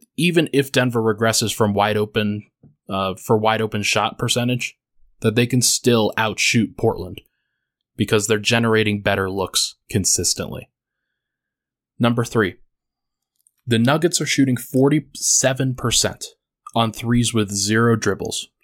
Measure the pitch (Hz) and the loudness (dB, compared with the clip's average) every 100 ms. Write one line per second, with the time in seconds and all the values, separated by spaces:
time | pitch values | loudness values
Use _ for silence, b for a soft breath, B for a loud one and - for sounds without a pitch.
0 | _ - 175 170 147 135 135 127 127 117 | _ -2 0 2 0 0 0 0 0 0
1 | 110 104 113 - 107 - 107 101 104 104 | 0 0 0 0 -2 0 0 2 2 0
2 | 104 110 104 107 - _ - _ - 98 | -2 -2 -2 -4 -10 _ -20 _ -8 -4
3 | 95 92 - 110 110 110 107 107 101 107 | -4 -4 -2 0 2 0 -2 -2 -2 0
4 | 104 - 117 120 120 123 - - _ _ | -2 -2 -2 0 0 -2 -6 -14 _ _
5 | _ - 110 110 120 127 - - 123 113 | _ -4 0 2 2 2 0 0 2 4
6 | 104 - 110 95 - 120 104 - 110 87 | 2 0 -4 -2 0 2 0 0 -2 -2
7 | 90 - - _ _ _ _ _ _ - | -6 -14 -20 _ _ _ _ _ _ -6
8 | 104 110 101 107 104 117 117 110 107 104 | 0 0 2 0 0 0 2 2 2 0
9 | 101 98 95 98 92 - - - - 104 | -2 -2 -2 -4 -4 -4 -6 -8 -4 -2
10 | 87 - 87 - - - - _ _ _ | 0 -2 -2 -4 -8 -12 -16 _ _ _
11 | _ _ _ _ _ _ _ _ _ - | _ _ _ _ _ _ _ _ _ -2
12 | 120 120 117 117 92 - _ _ _ _ | 0 0 0 0 0 -4 _ _ _ _
13 | _ _ _ _ _ _ - 113 120 156 | _ _ _ _ _ _ -2 2 2 2
14 | 170 - 151 - 135 120 - 131 139 151 | 0 -2 -2 0 2 0 -2 2 2 2
15 | - - - - 131 131 135 127 120 - | -2 -6 -2 2 0 0 -2 -2 -2 0
16 | 104 - - _ _ _ - 117 113 - | -2 -4 -16 _ _ _ -6 -2 -2 -2
17 | 113 120 117 113 101 101 101 110 117 110 | 0 2 2 0 0 -2 0 2 4 2
18 | 107 95 110 - - _ | 0 -2 -4 -8 -12 _